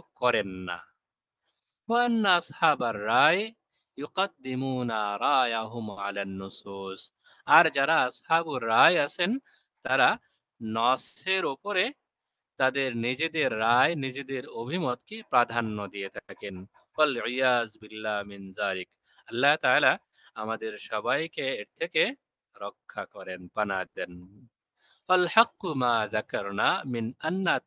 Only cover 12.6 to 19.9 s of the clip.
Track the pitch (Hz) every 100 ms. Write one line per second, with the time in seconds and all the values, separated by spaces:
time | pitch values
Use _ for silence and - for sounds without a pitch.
12.6 | 131 135 135 117 117 127 160 160 135 110
13.6 | 113 123 143 165 135 127 131 135 - 113
14.6 | 120 175 147 123 _ 220 - 127 117 117
15.6 | 110 104 101 98 98 101 - 98 104 92
16.6 | 95 _ _ - 151 120 110 127 131 123
17.6 | 113 - 104 110 110 104 101 101 98 92
18.6 | 101 95 92 _ _ _ - 117 139 156
19.6 | 135 139 139